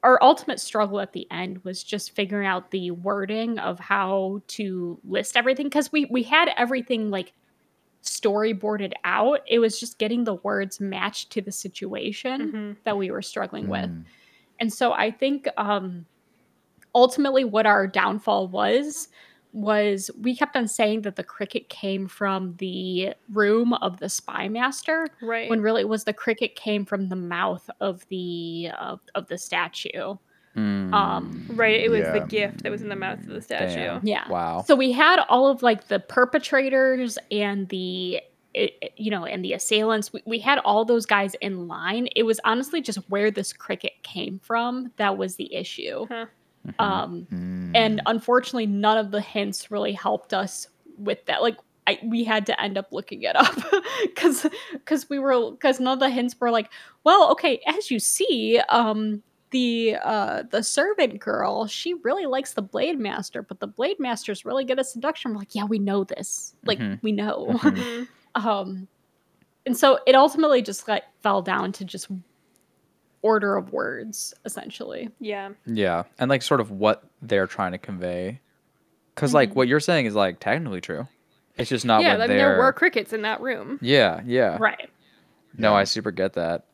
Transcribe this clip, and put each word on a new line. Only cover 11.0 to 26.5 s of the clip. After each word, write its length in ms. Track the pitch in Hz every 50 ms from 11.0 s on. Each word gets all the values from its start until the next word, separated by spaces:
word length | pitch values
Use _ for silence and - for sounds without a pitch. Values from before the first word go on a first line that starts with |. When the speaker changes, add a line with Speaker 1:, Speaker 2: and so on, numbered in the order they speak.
| 185 202 208 - - _ -
Speaker 1:
to 80 | 220
the 100 | 190 202
situation 920 | 190 - - 190 _ - 196 185 - - - - 208 - - 262 254 277 285 320
Speaker 2:
Mm-hmm. 240 | 254 220 208 208 208 208 _
Speaker 1:
that 120 | 226 208 202
we 140 | 196 180
were 100 | - - 196
struggling 440 | - - 220 - 185 - - - 196
with. 220 | - - - -
Speaker 3:
Mm. 140 | - 82 82 - _ _ _ _ _ _ _ _ _ _
Speaker 1:
And 120 | 233 226
so 220 | 214 - 254 240 -
I 180 | - - 220
think, 360 | 220 _ - 269 277 277 - - - -
um, 480 | 208 202 208 202 190 185 180 175 165 _ _ _ _ _ _ _ _ _ _ _ _ _ _ _ _ _ _
ultimately 480 | 247 247 254 254 - 285 277 269 262 269
what 220 | 233 208 220 220
our 200 | 214 208 208 190
downfall 600 | 190 190 202 185 202 202 214 - 226 208 202 190 185
was, 640 | 185 202 208 202 220 262 285 302 294 - - - _ - - _ _ _ _ _ _
was 580 | 226 208 208 214 208 208 208 202 196 190 - - -
we 160 | 208 247 254
kept 200 | 240 302 285 -
on 120 | 269 240 214
saying 340 | - - 226 208 214 220
that 140 | 208 208 190
the 80 | - 180
cricket 440 | - - - 208 196 - - - _
came 380 | - - - 196 190 190 196 185
from 480 | - - 208 196 190 190 185 185 170 175
the 560 | 196 185 180 185 185 185 185 180 185 196 - _ _ -
room 420 | 208 214 208 202 214 226 240 233 240
of 240 | - - - 180 185
the 100 | - 190
Spy 380 | - - _ - - - - 196
Master, 600 | 214 233 247 269 269 - - - 311 320 330 302 _ _
Speaker 2:
Right. 280 | 240 226 226 226 226 -
Speaker 1:
when 120 | 226 226
really 200 | 208 214 220 226
it 80 | 196 214
was 140 | 220 214 -
the 100 | - 214
cricket 420 | - - - 220 - 247 208